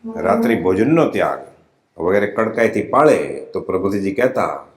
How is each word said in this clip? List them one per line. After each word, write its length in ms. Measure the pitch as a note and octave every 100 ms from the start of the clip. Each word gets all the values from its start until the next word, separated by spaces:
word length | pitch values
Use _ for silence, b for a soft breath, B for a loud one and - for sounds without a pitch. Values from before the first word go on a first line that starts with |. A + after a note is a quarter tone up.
રાત્રિ 520 | A3+ - F#2 A#2 A2+ G#2
ભોજનનો 500 | F2+ F#2+ B2 E3 D3+
ત્યાગ 320 | G2+ D#2+ C2+ - _ _ _ _ -
વગેરે 300 | E2 G2+ G2+
કડકાઈથી 600 | - A2 A#2 A2+ A2 G2+
પાળે, 240 | B2 D3+ - C#2 C#2+ -
તો 40 | -
પ્રભુજીજી 560 | - F#2 G2 G2+ G2 G2
કહેતા 340 | B2 A#2+ E2 C#2+ -